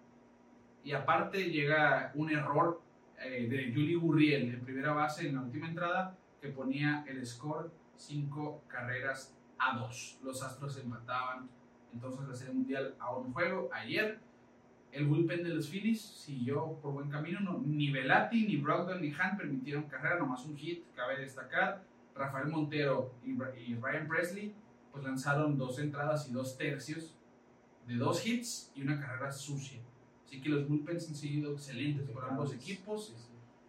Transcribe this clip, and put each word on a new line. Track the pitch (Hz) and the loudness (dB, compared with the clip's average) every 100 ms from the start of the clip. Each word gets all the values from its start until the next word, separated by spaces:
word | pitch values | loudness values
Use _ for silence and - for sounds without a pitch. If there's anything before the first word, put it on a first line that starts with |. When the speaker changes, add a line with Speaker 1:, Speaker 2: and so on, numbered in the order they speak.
| - - - - - - - - | -20 -20 -20 -20 -20 -20 -20 -14
Speaker 1:
Y | 143 | -4
aparte | 139 151 170 - 196 170 | 0 6 4 4 2 2
llega | 151 143 156 147 131 127 | 2 4 6 8 6 2
un | 143 160 | -2 2
error, | 147 135 147 165 165 - - - - | 2 4 4 4 2 -8 -20 -20 -10
eh, | 131 127 117 | -6 -2 0
de | 139 120 | 0 2
Yuli | 147 151 | 2 4
Gurriel | 170 160 151 151 135 120 | 4 6 8 8 6 2
en | 120 | -2
primera | 131 131 151 | -6 -2 0
base | 147 151 - 147 | 2 2 0 -2
en | 135 | -2
la | |
última | 123 147 165 | -2 -4 -4
entrada, | 170 175 180 185 - - - | -2 0 0 -2 -8 -20 -12
que | 143 | -10
ponía | 135 254 147 147 147 143 | -4 -2 2 2 0 -4
el | 131 120 | -8 -8
score | 120 151 160 170 - - - | -6 -6 -4 -6 -12 -20 -20
cinco | - 147 143 151 151 - - | -8 -4 -4 -4 -6 -6 -10
carreras | 127 117 127 135 135 - - - - | -6 -4 -2 -2 -4 -8 -20 -20 0
a | 262 - | 0 2
dos. | - - - - | -4 -8 -12 -10
Los | 135 - | -8 -6
Astros | 135 - 139 117 | -8 -6 -8 -6
empataban | 120 113 - 123 110 123 - - - - - | -6 -8 -4 -2 -2 -6 -10 -16 -20 -20 -14
entonces | 120 131 135 135 | -10 -8 -6 -8
la | |
serie | 120 127 | -8 -2
mundial | 131 131 135 - - | -2 0 0 -2 -4
a | - - | -4 -4
un | 127 | -4
juego. | 147 175 185 - | 0 2 2 -2
Ayer | - - 202 214 226 - - - - - - - | -4 0 0 0 -2 -14 -20 -20 -20 -20 -20 -10
el | 143 143 | 0 4
bullpen | 160 170 175 | 6 4 2
de | 175 | 0
los | 151 143 | -2 -2
Phillies | 190 220 220 | 0 2 2
siguió | - - - 131 123 147 160 - | -2 -14 -10 -4 0 0 -2 -4
por | 139 | -4
buen | 139 143 | -4 -4
camino. | 147 165 202 | -4 -4 -2
No, | 190 - | 0 0
ni | 147 151 143 | 2 2 2
Velati, | 135 131 202 - 226 202 | 2 6 6 6 4 4
ni | 143 | 4
Brogdon, | 147 170 185 175 | 4 2 2 -2
ni | 147 | -2
Hahn | 175 196 202 | 0 0 0
permitieron | 151 135 135 143 | -2 -4 -2 -4
carrera, | 151 139 147 139 | -4 -4 0 2
nomás | 131 131 | 0 -2
un | 151 143 | -6 -8
hit, | 160 175 - | -6 -6 -8
cabe | - 151 135 | -6 -2 -2
destacar. | 135 - - 170 185 196 - - - | -6 -10 -2 2 2 0 -12 -20 -16
Rafael | 135 135 135 151 | -6 -4 -2 0
Montero | 160 143 151 143 127 - - | 0 0 2 4 2 0 -6
y | 269 | -4
Bra-, | - - - | -2 -2 -6
y | 120 117 | -6 -2
Ryan | 131 151 151 | 0 -2 0
Presley, | 170 175 202 208 - - - - | 0 0 -2 -6 -10 -18 -20 -16
pues, | 143 | -8
lanzaron | 135 131 143 143 151 135 | -4 -2 2 4 4 2
dos | 127 147 | 0 -2
entradas | 147 143 151 151 123 | -2 0 2 2 0
y | |
dos | 123 131 - | -4 -4 -4
tercios | 147 139 - 160 - - - - - - - - 120 | -4 -4 -6 -8 -8 -16 -20 -20 -20 -20 -20 -18 -4
de | 120 | 2
dos | 143 170 226 | 4 2 2
hits | 240 - - - | 0 -2 -8 -10
y | 139 | -4
una | 143 143 | 0 0
carrera | 120 - 139 | -2 -4 -4
sucia. | - - 139 - - - - - - | -6 -6 -6 -6 -12 -16 -20 -20 -20
Así | - 131 | -16 -6
que | 151 | 2
los | 143 143 | 2 4
bullpens | 151 170 170 160 | 2 2 -4 -4
han | |
seguido | 139 147 147 147 | -6 -2 -2 -2
excelentes | 143 - 117 147 139 - | -4 -6 -4 0 0 -2
Speaker 2:
Sí, | |
Speaker 1:
por | - | -6
Speaker 2:
claro, | 135 | -4
Speaker 1:
ambos | 135 147 | 0 -2
Speaker 2:
sí, | 120 | -4
Speaker 1:
equipos. | 185 190 214 214 - | -6 -8 -4 -4 -6
Speaker 2:
sí, | - | -14
sí. | - - - - | -18 -20 -20 -20